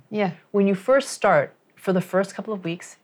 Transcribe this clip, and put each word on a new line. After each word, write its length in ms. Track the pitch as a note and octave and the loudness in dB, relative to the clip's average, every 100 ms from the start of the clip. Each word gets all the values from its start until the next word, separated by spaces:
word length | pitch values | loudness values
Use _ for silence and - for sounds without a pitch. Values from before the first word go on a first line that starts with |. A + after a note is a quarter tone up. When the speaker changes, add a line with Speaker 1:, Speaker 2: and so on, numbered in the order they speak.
| _ | _
Speaker 1:
Yeah. 200 | G#3+ G3 D3+ _ | -4 -4 -4 _
Speaker 2:
When 160 | G3+ G3 | 0 2
you 80 | F#3+ | 0
first 340 | - C4+ C4+ | 2 2 2
start, 440 | - G#3 D#3+ - - _ _ | -2 2 4 2 -6 _ _
for 160 | - | -2
the 100 | F#3 | -2
first 340 | F3 F#3 F#3+ - | 0 -2 -2 -6
couple 180 | G#3+ | -10
of 100 | G3+ | -8
weeks, 340 | E3+ F3 - - | -8 -10 -12 -20